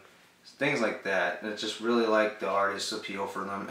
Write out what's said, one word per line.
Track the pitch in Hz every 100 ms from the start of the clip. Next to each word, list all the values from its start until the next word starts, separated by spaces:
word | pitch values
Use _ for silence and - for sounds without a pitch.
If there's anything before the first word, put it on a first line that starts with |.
| - - - _ - -
things | 143 135
like | 113 - -
that. | - 98 -
I | 107
just | 104 107 -
really | 113 120 113
like | 110 107 -
the | 98
artist's | 98 98 98 -
appeal | 107 - 98 95
for | 95
them, | 95 98 92